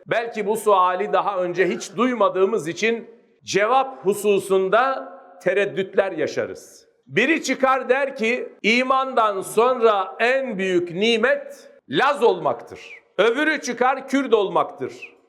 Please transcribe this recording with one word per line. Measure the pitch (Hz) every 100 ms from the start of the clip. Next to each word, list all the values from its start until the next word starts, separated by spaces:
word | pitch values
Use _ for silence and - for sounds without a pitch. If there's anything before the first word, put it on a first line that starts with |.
| -
belki | 214 233 214 196
bu | 214
suali | 214 196 185 185 208
daha | 185 180 190
önce | 180 170 180
hiç | 226 - 180
duymadığımız | 254 233 190 185 196 220 156
için | 160 214 233 - - _ _
cevap | 107 185 214 262 269 - 180
hususunda | - 208 196 - 190 190 220 269 262 - - - -
tereddütler | 180 196 180 147 190 - 196
yaşarız. | 156 127 127 95 92 - - _ _ _
Biri | 143 262 320
çıkar | - 262 262 269 226
der | 262 277 -
ki, | 226 254 - -
"İmandan | 208 240 254 262 262 240 214 196
sonra | - 208 247 254 226 202 185 -
en | 233 269 254 190
büyük | 190 180 175
nimet | 165 226 226 247 285 - - - - -
Laz | 147 269 285
olmaktır." | 220 180 147 117 - - - - _ -
Öbürü | 220 247 311 294
çıkar, | 254 - 247 269 -
"Kürt | 269 254
olmaktır." | 214 190 165 139 - 120 - - _